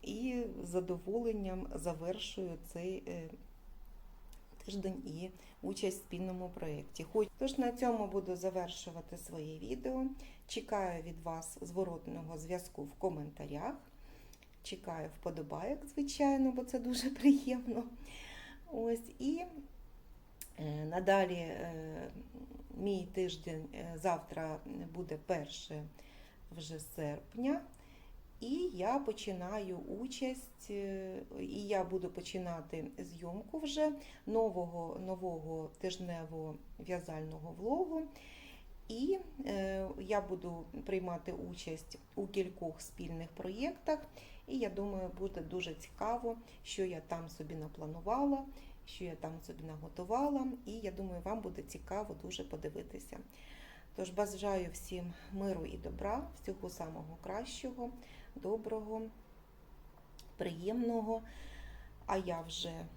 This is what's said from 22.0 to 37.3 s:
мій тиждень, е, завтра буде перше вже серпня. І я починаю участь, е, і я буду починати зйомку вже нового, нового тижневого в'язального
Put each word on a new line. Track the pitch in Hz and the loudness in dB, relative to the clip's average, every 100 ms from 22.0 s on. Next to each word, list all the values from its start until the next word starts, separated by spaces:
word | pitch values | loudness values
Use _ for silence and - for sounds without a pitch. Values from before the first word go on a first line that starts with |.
| - - - - - - - - | -6 -8 -10 -12 -10 -10 -10 0
мій | 196 196 180 | 2 2 2
тиждень, | - 180 - - 160 151 | 2 2 0 -4 -4 -4
е, | - 170 165 | -6 -6 2
завтра | 180 170 - - 160 156 - 185 170 | 4 4 2 -2 0 -2 -4 -6 -6
буде | 165 170 151 - | -4 -2 -4 2
перше | 175 143 - - 151 151 - - - - - - 170 | 2 2 -6 -6 -6 -6 -10 -16 -16 -16 -16 -12 -8
вже | 151 160 | -6 -6
серпня. | - - 151 147 - 226 254 294 - - - - - - - - | -6 -2 0 -2 -6 0 4 4 0 -16 -18 -18 -16 -16 -16 -8
І | 233 302 359 | 0 2 2
я | 196 190 269 | 4 4 4
починаю | 277 208 - 180 180 214 196 180 | 4 0 0 -2 0 0 0 -4
участь, | - 202 254 262 262 262 - - - | -4 -2 -2 2 0 0 -6 -14 -4
е, | 202 196 190 190 190 - 208 | -2 0 0 -2 -4 -6 -4
і | 185 - 202 | -2 -2 4
я | 202 | 4
буду | 180 185 180 | 6 2 0
починати | - 175 190 180 165 156 165 147 - | -4 -2 -2 0 -2 -2 -4 -4 -6
зйомку | 185 170 170 185 - 320 | -8 -6 -4 -4 -4 -2
вже | 302 285 302 294 - - - | 0 6 6 4 -6 -10 2
нового, | 220 226 180 175 170 165 - 185 | 6 6 4 0 0 -4 -2 -2
нового | 185 185 165 156 160 156 - | 0 0 0 -2 -2 -2 -2
тижневого | 185 185 180 170 160 160 156 151 - - | -2 0 -2 -2 -2 -4 -4 -6 -10 -10
в'язального | 151 180 175 156 156 | -2 -2 0 -4 -4